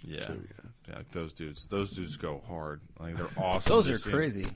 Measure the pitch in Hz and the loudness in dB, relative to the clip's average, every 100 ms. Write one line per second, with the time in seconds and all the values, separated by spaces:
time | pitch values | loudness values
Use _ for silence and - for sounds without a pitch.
0 | - 76 - - - - - - - - | -8 -6 -6 -6 -10 -14 -18 -16 -14 -12
1 | - 87 80 - 78 73 - 101 98 95 | -8 -6 -6 -6 -8 -8 -2 0 0 -2
2 | 85 73 82 71 - 85 76 76 - - | -6 -4 -4 -6 -6 -6 -6 -8 -12 -10
3 | 82 82 87 - 92 92 - - 135 113 | -8 -4 -4 0 2 4 8 8 8 4
4 | 104 135 156 101 95 | 2 2 2 0 -2